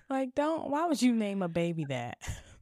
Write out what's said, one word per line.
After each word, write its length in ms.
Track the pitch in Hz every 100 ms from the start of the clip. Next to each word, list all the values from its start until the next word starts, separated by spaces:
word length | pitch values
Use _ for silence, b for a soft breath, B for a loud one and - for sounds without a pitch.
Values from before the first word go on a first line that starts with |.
| -
Like, 260 | 269 262
don't, 340 | - 294 320 -
why 160 | 285
would 160 | 339 262
you 120 | 247
name 260 | 226 208 196
a 60 | 175
baby 380 | 170 170 165
that? 340 | 143 127 120 - B B B B